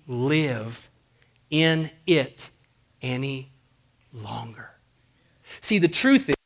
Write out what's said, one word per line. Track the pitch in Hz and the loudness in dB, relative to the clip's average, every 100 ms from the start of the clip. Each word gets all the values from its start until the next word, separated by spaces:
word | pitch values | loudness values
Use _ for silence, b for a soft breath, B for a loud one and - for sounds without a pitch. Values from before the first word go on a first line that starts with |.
| - | -10
live | 123 131 156 147 117 110 120 - _ _ _ _ _ - | -4 0 0 0 -4 -8 -12 -18 _ _ _ _ _ -4
in | 151 160 160 156 - - | 2 4 2 -2 -8 2
it | 160 127 - - _ _ _ _ _ | 2 2 -8 -18 _ _ _ _ _
any | 127 127 139 135 135 _ _ _ _ _ _ | -8 -6 -6 -8 -12 _ _ _ _ _ _
longer?" | 120 104 113 117 107 - _ _ _ _ _ b b b b | -18 -12 -12 -12 -16 -20 _ _ _ _ _ b b b b
See, | - 214 | -2 2
the | 170 | 2
truth | - 262 269 - - | 2 4 4 4 -4